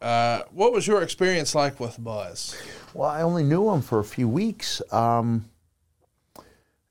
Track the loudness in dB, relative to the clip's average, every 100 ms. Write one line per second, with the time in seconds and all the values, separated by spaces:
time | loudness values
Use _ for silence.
0 | -2 2 2 -2 -6 0 2 2 2 2
1 | 0 0 0 2 0 0 0 -2 -8 -8
2 | -10 -8 -8 -10 -12 -12 -16 -18 -14 -4
3 | -2 0 0 2 2 4 4 2 2 0
4 | 0 -2 0 2 -2 -4 -8 -8 -2 0
5 | 2 2 2 0 -4 _ _ _ _ _
6 | _ _ _ -20 -20 _ _ _ _